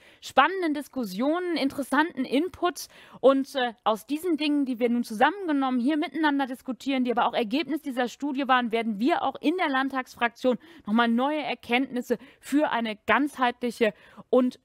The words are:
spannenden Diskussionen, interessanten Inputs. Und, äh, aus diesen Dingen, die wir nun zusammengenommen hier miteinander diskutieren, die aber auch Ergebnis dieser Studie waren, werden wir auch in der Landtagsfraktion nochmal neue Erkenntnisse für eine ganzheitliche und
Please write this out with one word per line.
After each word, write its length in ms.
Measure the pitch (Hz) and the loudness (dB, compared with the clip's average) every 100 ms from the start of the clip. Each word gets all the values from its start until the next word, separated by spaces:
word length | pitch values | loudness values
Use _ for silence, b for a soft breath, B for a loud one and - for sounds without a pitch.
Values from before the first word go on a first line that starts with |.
| b b | b b
spannenden 540 | - - 294 381 330 294 | 0 2 4 2 -2 -2
Diskussionen, 840 | 269 262 214 185 277 339 359 320 | -6 -8 -6 -2 0 0 -2 -2
interessanten 680 | 269 - 254 269 330 - 254 | -2 -4 -2 0 0 -4 -2
Inputs. 640 | 262 359 - 349 - - B B B | -2 -2 -2 -4 -4 -12 B B B
Und, 340 | 254 269 262 277 | 4 4 0 -2
äh, 180 | 240 208 | -4 -2
aus 220 | - 220 - | -2 -2 -4
diesen 320 | 302 359 294 | -4 -2 0
Dingen, 260 | 302 294 | 0 0
die 140 | 262 226 | 0 0
wir 100 | 240 | 0
nun 160 | 240 | 0
zusammengenommen 760 | 240 214 269 403 359 277 269 254 | -2 2 2 2 -2 0 0 0
hier 180 | 240 311 | 0 0
miteinander 480 | 349 302 302 277 262 | -2 0 0 0 -2
diskutieren, 600 | 262 - 233 269 269 247 | -6 -10 -8 -2 0 0
die 60 | |
aber 160 | 226 214 | 0 0
auch 60 | |
Ergebnis 480 | 214 220 262 262 302 | 0 -2 -2 -2 -6
dieser 260 | 285 247 240 | -4 -4 -4
Studie 400 | - 285 262 262 | -4 -6 -2 2
waren, 240 | 254 240 | 2 2
werden 280 | 226 226 196 | -2 -2 0
wir 240 | 262 339 | 0 2
auch 100 | - - | -2 -2
in 160 | 285 370 | -2 0
der 100 | 320 | 0
Landtagsfraktion 920 | 262 269 269 247 - 233 - 254 233 B B - | 0 -2 -4 -8 -2 -4 0 -2 -2 B B 0
nochmal 220 | 226 233 | 2 4
neue 340 | 233 269 302 | 2 0 -2
Erkenntnisse 800 | 226 240 - 240 277 247 247 233 B B | -4 -8 -2 -2 0 -4 -4 -4 B B
für 300 | - 285 302 | -2 0 2
eine 280 | 233 226 208 - | 0 -4 -4 2
ganzheitliche 840 | 226 285 - 247 - 247 - 220 B B B - | 2 2 0 -2 0 -6 0 0 B B B 2
und 300 | 247 254 - | 2 4 -2